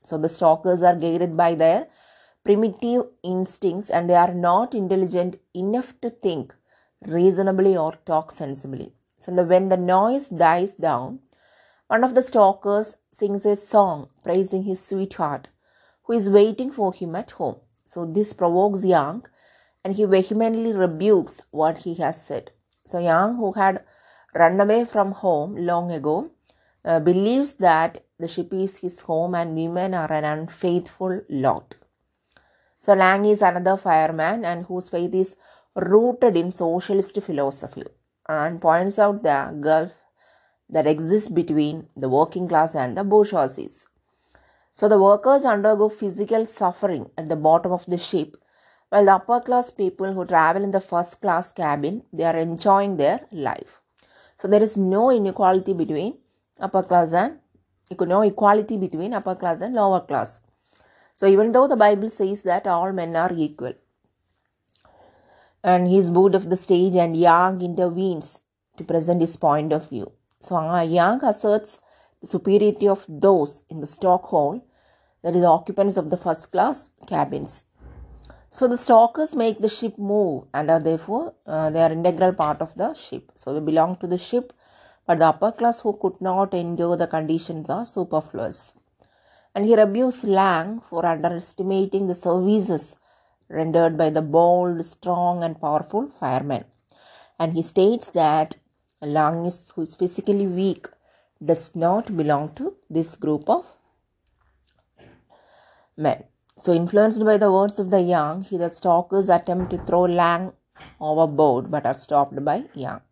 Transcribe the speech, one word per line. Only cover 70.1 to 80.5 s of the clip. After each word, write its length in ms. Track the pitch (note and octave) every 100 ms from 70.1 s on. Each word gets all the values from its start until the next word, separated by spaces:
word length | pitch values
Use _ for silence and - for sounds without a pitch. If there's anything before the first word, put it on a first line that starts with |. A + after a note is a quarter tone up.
| _ _ _
So, 180 | - F3
uh, 240 | D#3+ F3
Young 420 | E3 E3+ F3 B3+
asserts 560 | C#4 G#3 G#3+ G#3+ G#3+ - _ _ _ _
the 60 | -
superiority 600 | F3+ - G3+ G#3 G#3 G3+
of 160 | G3 -
those 540 | D3+ G3 F#3 C#3+ - _
in 140 | D#3+
the 60 | C#3+
stockhole, 720 | - F#3+ F3+ - E3+ C#3+ A3+ _ _ _ _ _ _
that 120 | F3 F3
is, 60 |
the 60 | F3
occupants 500 | E3 E3 G3 G3 G3
of 140 | D#3
the 60 | F3+
first 340 | F3+ D#3+ -
class 400 | F3+ A3+ C#4 - _ -
cabins. 560 | E3 C#3 C#3+ C#3+ - _ _ - - - - - - _
So 160 | - B3+
the 100 | B3
stalkers 580 | - A3+ A#3 C4+ D#4 D4+
make 240 | A3+ G#3+
the 80 | G#3
ship 300 | - A3+ -
move 480 | G3+ G#3 F#3+ C3+ -